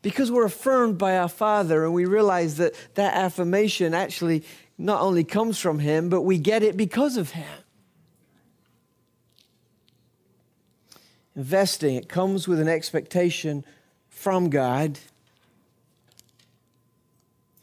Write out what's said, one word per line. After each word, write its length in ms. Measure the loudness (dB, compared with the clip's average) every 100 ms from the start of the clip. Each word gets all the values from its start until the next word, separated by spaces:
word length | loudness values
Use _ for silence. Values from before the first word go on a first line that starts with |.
Because 300 | -4 -2 0
we're 160 | 2 0
affirmed 500 | 0 0 2 2 0
by 220 | 0 2
our 100 | 0
Father, 560 | -2 0 2 2 2
and 80 | 2
we 120 | 0
realize 540 | 2 4 4 2 0 0
that 160 | -2 -2 -10
that 220 | -2 0 0
affirmation 760 | -2 -2 0 2 2 2 0
actually 520 | 0 -4 -4 -2 -2 -4 -20 -20 -6
not 220 | -2 0
only 240 | 2 2
comes 340 | 0 0 -2 -2
from 220 | -2 -2
him, 280 | 0 0 2
but 140 | 0
we 160 | 2 2
get 240 | 2 2
it 140 | 2 0
because 400 | -2 0 0 0
of 140 | -6
him. 280 | -8 -14 -18 _ _ _ _ _ _ _ _ _ _ _ _ _ _ _ _ _ _ _ _ _ _ _ _ _ _ _ _ _ _ _ _ _ -20 _ _ _
Investing, 640 | -12 -2 2 2 2 0 -2
it 120 | -4
comes 380 | -2 0 0 0
with 140 | 0
an 80 | 2
expectation 960 | 0 -2 -6 -2 0 0 0 -6 -6 -8 _ _ _ _
from 420 | -8 -2 0 2
God, 480 | 0 0 0 -2 -6 -18 _ _ _ _ _ _ _ _ _ _ _ -20 _ _ _ _ _ _ _ _ _ _ _ _ _